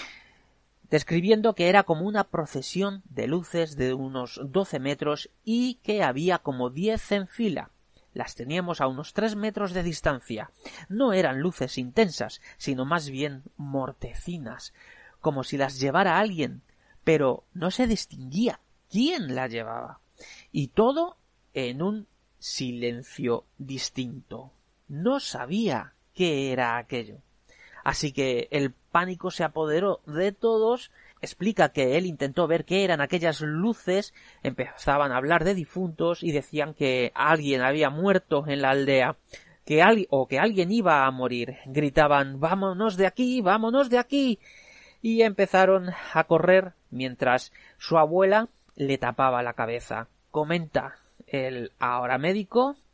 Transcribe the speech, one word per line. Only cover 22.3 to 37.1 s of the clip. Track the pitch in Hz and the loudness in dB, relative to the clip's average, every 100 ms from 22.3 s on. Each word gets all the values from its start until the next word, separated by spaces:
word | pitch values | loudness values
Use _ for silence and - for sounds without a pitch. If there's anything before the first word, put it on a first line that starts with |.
| _ | _
silencio | - - 131 120 120 120 - - 127 117 - - | -12 -8 -6 -4 -4 -6 -12 -6 -2 -2 -4 -16
distinto. | 135 131 - - 127 - - 113 131 _ _ _ - | -12 -8 -8 -6 -8 -10 -14 -16 -16 _ _ _ -14
No | 143 196 277 | -4 -2 -2
sabía | - 127 127 202 220 123 - _ _ | -4 -8 -4 -2 -2 -2 -6 _ _
qué | - 180 143 135 | -2 0 0 0
era | 127 120 117 | -2 -2 -2
aquello. | 117 123 107 - _ _ _ _ - - | -4 -8 -8 -16 _ _ _ _ -20 -8
Así | 139 - 151 | -6 -4 -4
que | 135 131 120 - | -2 0 -2 -2
el | 147 131 | -2 -2
pánico | - _ 170 180 175 185 | -6 _ -2 -2 -4 -8
se | - | -4
apoderó | 160 156 156 156 196 170 - | -4 -2 0 0 0 -2 -6
de | 151 196 | -2 -2
todos. | 202 233 220 220 247 - _ - _ | 0 0 2 2 0 -6 _ -20 _
Explica | - - 190 214 156 | -14 -4 -2 2 2
que | - 131 151 | 2 2 2
él | 180 | 0
intentó | 151 139 151 165 | -4 -4 0 2
ver | 165 | 0
qué | 147 185 | 0 0
eran | 190 160 | 2 0
aquellas | 143 180 165 151 | 0 0 0 -2
luces, | 151 156 214 226 - 185 208 - - _ | -4 -2 -2 -2 -2 -2 -2 -12 -20 _
empezaban | - 127 123 - - 143 143 | -6 -6 -8 -4 0 2 2
a | 127 | 0
hablar | 139 170 | 2 2
de | 160 | 2
difuntos | 196 156 180 185 160 165 175 | 0 -4 -6 -6 -2 -2 -2
y | 170 | -2
decían | 143 - 147 147 | -4 -4 -4 -4
que | 151 139 127 120 | -2 0 2 0